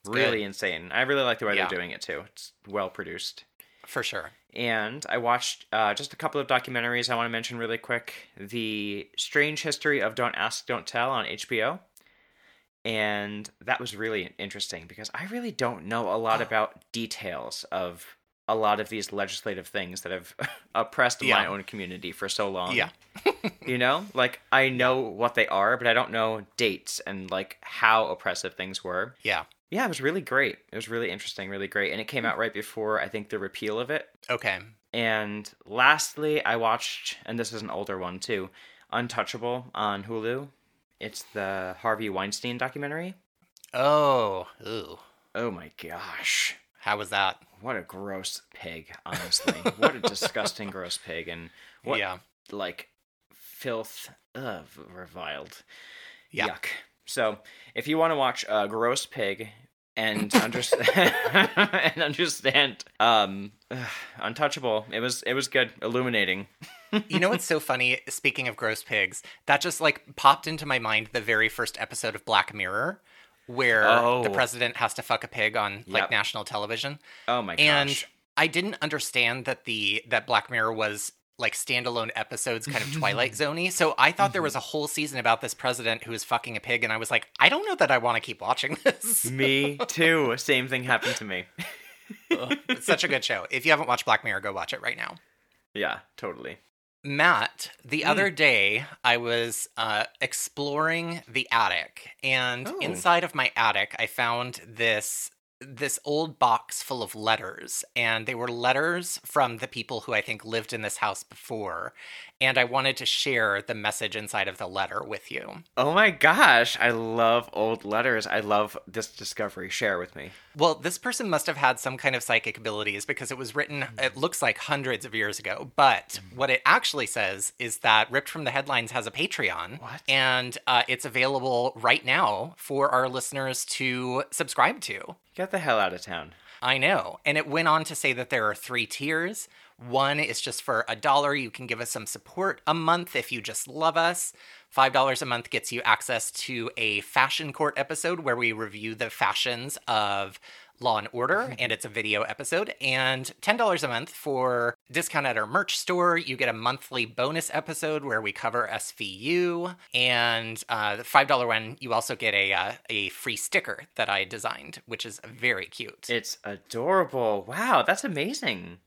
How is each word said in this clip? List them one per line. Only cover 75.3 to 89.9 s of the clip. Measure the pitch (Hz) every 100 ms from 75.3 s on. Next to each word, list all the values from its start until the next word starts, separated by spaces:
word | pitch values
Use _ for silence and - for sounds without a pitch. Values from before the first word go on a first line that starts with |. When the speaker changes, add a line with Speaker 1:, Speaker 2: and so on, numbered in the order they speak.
| 127 110 110
Speaker 1:
on, | 104 101 110
like, | 98
Speaker 2:
Yep. | 98
Speaker 1:
national | 110 104 110
television. | 104 113 104 113 135 151 - - -
Speaker 2:
Oh | 123
my | 104
Speaker 1:
And | 85 151 147 139
Speaker 2:
gosh. | 139 - _ _ -
Speaker 1:
I | 160
didn't | 156 180 -
understand | 151 147 - 127 120 127 127
that | 127
the, | - 110 101 107 120
that | 123 110
Black | 113 -
Mirror | 120 110
was, | 113 107 104 - _ _ _
like, | 117
standalone | - - 127 123 120 113
episodes, | 117 110 120 - 117 113
kind | 120
of | 123
Speaker 2:
<laughs> | 151
Speaker 1:
Twilight | 120 104 131 107
Zone-y. | 117 160 180
So | 180 160 -
I | 139
thought | 175 202
there | 196
was | 156
Speaker 2:
Mm-hmm. | 135
Speaker 1:
a |
whole | - 151 147
season | - 151 135
about | 117 113
this | 123
president | - 131 120 113 113
who | 117
was | 113
fucking | - 120 - 113
a |
pig, | - 120
and | 110
I | 110
was | 113
like, | 117 - -
"I | 147
don't | 302 415
know | 370
that | 151
I | 131
wanna | 120 117
keep | - 110
watching | 98 - 139 151
<laughs> |
this." | - - 220 226 120
Speaker 2:
Me | 131 135 135 143 143
too. | -